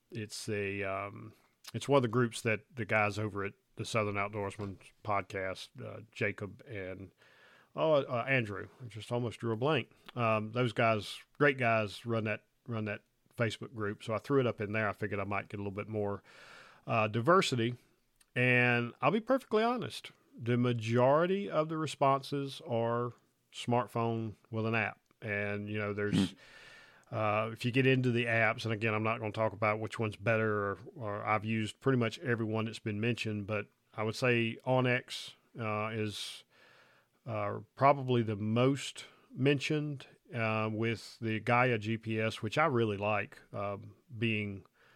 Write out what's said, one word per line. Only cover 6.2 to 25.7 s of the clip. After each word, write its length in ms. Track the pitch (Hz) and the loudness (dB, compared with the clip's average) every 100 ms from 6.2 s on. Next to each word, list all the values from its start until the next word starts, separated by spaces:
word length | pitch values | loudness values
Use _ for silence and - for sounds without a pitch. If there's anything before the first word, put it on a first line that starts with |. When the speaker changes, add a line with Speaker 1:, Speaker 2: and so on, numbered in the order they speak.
| 107 101 101 - - | -4 -4 -10 -12 -14
Speaker 1:
and, 400 | 104 92 95 92 _ - _ - - _ - | -10 -10 -10 -14 _ -20 _ -20 -20 _ -2
oh, 200 | 160 147 | 4 4
uh, 300 | 131 123 131 | 2 -2 2
Andrew, 400 | 135 110 95 98 - | 2 0 -6 -10 -14
I 60 | 120 | -16
just 240 | 110 - | -14 -4
almost 280 | 120 120 - | -2 -2 -4
drew 100 | 113 | -2
a 60 | 113 | 0
blank. 320 | 135 151 - _ - 131 | 2 0 -2 _ -12 -2
Um, 360 | 113 110 107 | 2 2 0
those 180 | 120 123 | -2 0
guys, 460 | - 117 107 95 - - - | 2 4 4 -2 -12 -10 2
great 200 | 143 131 | 4 4
guys, 480 | 120 113 107 - 117 | 2 2 0 -4 -2
run 180 | 113 107 | -2 0
that, 160 | 107 _ _ - | -4 _ _ -6
run 180 | 113 104 | -4 -4
that 160 | 107 _ _ _ - | -6 _ _ _ -2
Facebook 360 | 113 - 113 | -2 -2 -10
group. 300 | 117 101 107 | -6 -4 -4
So 100 | - | -4
I 60 | 107 | -4
threw 200 | - 139 | 2 2
it 80 | 123 | 2
up 140 | - | 0
in 100 | 104 | -2
there. 160 | 104 107 | 0 0
I 60 | |
figured 260 | 92 107 101 | -2 -4 -2
I 60 | 98 | -2
might 240 | 101 104 | -4 -4
get 100 | 104 | -6
a 40 | |
little 80 | 101 | -6
bit 180 | 98 101 | -6 -6
more, 340 | 107 101 98 - - - - - - - | -2 -2 -4 -8 -20 -20 -20 -20 -16 -2
uh, 200 | 120 110 | 0 2
diversity. 680 | 110 120 185 180 127 117 123 _ _ _ _ _ - | 2 6 6 6 2 0 -2 _ _ _ _ _ 2
And 580 | 127 123 123 120 120 - | 6 6 6 4 0 2
I'll 100 | 131 | 2
be 80 | 208 | 2
perfectly 440 | 220 262 - 214 | 2 0 2 2
honest, 480 | 233 247 165 - - - _ 277 | 2 0 -4 -10 -16 -20 _ -8
the 160 | 117 123 | 0 2
majority 920 | 120 117 110 117 127 147 180 196 202 | 2 0 2 4 6 6 4 0 -2
of 200 | 156 156 | -2 0
the 80 | 160 | -2
responses 840 | 156 - 139 135 135 143 139 135 - | -4 2 4 4 0 -4 -4 -8 -2
are 440 | 117 117 117 120 - _ _ _ | 0 2 0 -2 -6 _ _ _
smartphone 800 | - - 120 104 117 117 113 110 95 - | -8 2 2 2 0 0 0 -4 -8 -8
with 160 | 110 110 | -2 0
an 100 | 113 | 0
app. 220 | 104 107 _ _ | 0 -4 _ _
And, 480 | 110 101 104 104 | -4 -2 -2 -4
you 80 | 104 | -4